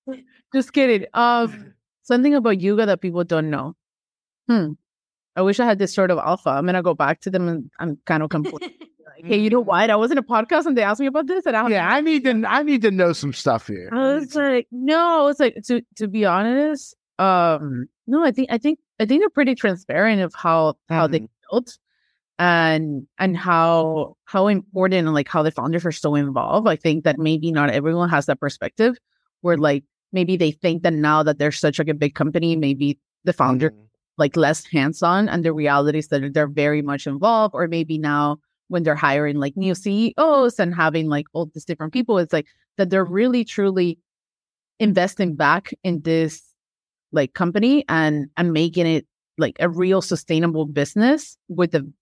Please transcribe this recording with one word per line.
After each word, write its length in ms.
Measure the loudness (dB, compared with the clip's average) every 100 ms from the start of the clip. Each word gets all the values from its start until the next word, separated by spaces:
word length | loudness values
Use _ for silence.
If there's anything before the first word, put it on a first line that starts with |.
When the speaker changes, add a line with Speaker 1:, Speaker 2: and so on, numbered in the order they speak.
| -14 -14 -16 _ _
Speaker 1:
Just 180 | -2 -2
kidding. 340 | 2 2 2 -2
Um, 600 | 0 2 2 0 -6 -20 _ _ _
something 320 | -2 2 4
about 260 | 4 2 0
Yuga 260 | 2 2 2
that 140 | 0
people 200 | -2 -4
don't 260 | -2 -2 -2
know. 240 | -4 -8 -14 _ _ _ _ _ _ 0
Hmm. 240 | 0 0 -6 _ _ _ _ _ -2
I 60 |
wish 180 | 0 2
I 40 | 2
had 120 | 2
this 160 | 0
sort 160 | 0 2
of 80 | 2
alpha. 320 | 0 -2 0
I'm 140 | 0 0
gonna 160 | 0
go 120 | 0
back 260 | 0 0 -2
to 80 | -4
them 180 | -4 -2
and 220 | -4 -8 -10
I'm 200 | -8 -6 -4
kind 160 | -2
of 80 | -2
complaining. 460 | -4 -4 -8 -14 -16
Speaker 2:
<laughs> 60 | -20 _ -20
Speaker 1:
Like, 120 | -14 -2
Hey, 120 | 0
you 120 | 2
know 100 | 2
what? 300 | 2 2 2
I 60 | 2
was 140 | 2
in 60 | 0
a 60 |
podcast 420 | 0 0 0 0
and 140 | 0 0
they 40 |
asked 160 | 0 0
me 40 | -2
about 200 | -2 -2
this, 180 | -2
and 100 | -2
I 140 | 0 0
Speaker 3:
Yeah, 180 | 0 2
I 140 | 0
need 240 | 2 0
to, 200 | 0 0 0
I 140 | 0
need 180 | 0 2
to 100 | 2
know 220 | 2 2
some 220 | 0 -4
stuff 320 | -4 -2 -2 -2
here. 240 | -12 -8
Speaker 1:
I 220 | -2 0
was 200 | -2 -2
like, 340 | -2 0 0 -2
no, 560 | -4 0 2 2 2 2
it's 100 | 2
like, 180 | 0 -2 -4
to, 160 | -4 -4 -8
to 120 | -6
be 160 | 0
honest, 720 | 2 2 0 0 0 -4 -10 -20 _ -2
um, 680 | 2 4 2 2 -2 -8 -8 _ -2
no, 180 | 0
I 60 | 2
think, 180 | 0 -2
I 60 | -2
think, 220 | 0 -2 _ -4
I 40 |
think 160 | 0 2
they're 80 | 2
pretty 260 | 2 0
transparent 680 | 0 -2 -2 -4 0 2 2
of 100 | -2
how, 420 | -2 0 2 2 -2 -4
how 200 | 0 0
they 100 | 0
Speaker 3:
Mm-hmm. 80 | -4 _ -6
Speaker 1:
built 280 | -4 -4 -10 _ _ _ _ _ -2
and, 680 | 2 4 4 2 0 -6 -10 -4
and 180 | -2 -2
how, 800 | 0 2 4 2 2 -2 -6 -10
how 220 | -6 0 2
important 580 | 2 -2 0 2 2 2
and, 60 |
like, 140 | 0 0
how 140 | 0
the 80 | -2
founders 340 | -2 -2 -2
are 80 | -2
so 220 | -4 -2
involved. 520 | 0 0 -2 0 0 2
I 100 | 0
think 280 | 0 0
that 140 | 0 0
maybe 340 | 0 0 -2
not 160 | 0 0
everyone 400 | 0 0 0 0
has 160 | 0 0
that 140 | -2
perspective 560 | -4 -6 -8 0 0 -2 _ _ _ _
where, 160 | -2 2
like, 260 | 2 0 -4 _ _
maybe 240 | -2 0 2
they 140 | 0
think 320 | 0 -2 0
that 100 | 0
now 280 | 2 2 2
that 160 | 2 0
they're 140 | -2
such, 260 | 0 -2 0
like, 100 | -2
a 60 |
big 200 | -2 -2
company, 420 | -2 -2 0 0 0
maybe 420 | 0 -2 -2 -4 _ _
the 100 | -4
founder, 360 | 0 0 0 -2
Speaker 3:
Mm-hmm. 100 | -4 _ _ _ -2
Speaker 1:
like, 200 | 0 2
less 260 | 2 0 -2
hands-on, 600 | -2 -2 0 0 2 0
and 160 | -2
the 80 | -2
reality 460 | 0 0 2 2 -2
is 100 | -2
that 240 | -4 -2
they're 160 | -2 -2
very 320 | 0 0 0
much 260 | -2 -6 -6
involved, 480 | -2 2 2 0
or 140 | -2 -4
maybe 300 | -2 -4 -4
now 400 | -2 0 -2 -4 _ _ -8
when 160 | -2
they're 100 | 0 0
hiring, 400 | 0 0 0 -2
like, 180 | -4
new 200 | -4 -4
C 320 | -4 -4 -2 -2
E 80 | 0
Os 420 | 2 4 2 0
and 160 | -2
having, 320 | 0 0 0 -2
like, 200 | -4 -4
all 100 | -8 -8
these 140 | -8 -10
different 260 | -8 -6
people, 240 | -2 0 0
it's 160 | 0
like 140 | -2 -4 _ _ -4
that 100 | 0
they're 160 | 0
really 400 | 0 0 0 0
truly 540 | -2 -2 0 2 0 -2 _ _ _ _ _ _ _ -2
investing 560 | 0 2 0 0 -4 0
back 360 | 2 2 -2 -8
in 160 | -4 -4
this, 400 | 0 0 0 -4 _ _ _ _ _ _ _
like, 220 | -2 -2
company 500 | 0 -2 2 2 2 2
and, 400 | 0 0 0 -4 -2
and 160 | 0
making 340 | 2 0 0 0
it, 200 | 0 -4 _ _ -4
like, 180 | -4 0
a 80 | -2
real 340 | 0 2 2
sustainable 640 | 0 -4 -2 0 0 -2 -4
business 680 | -2 -2 2 2 2 -2 -20 -8
with 240 | -2 0
the 180 | 0 -4 -12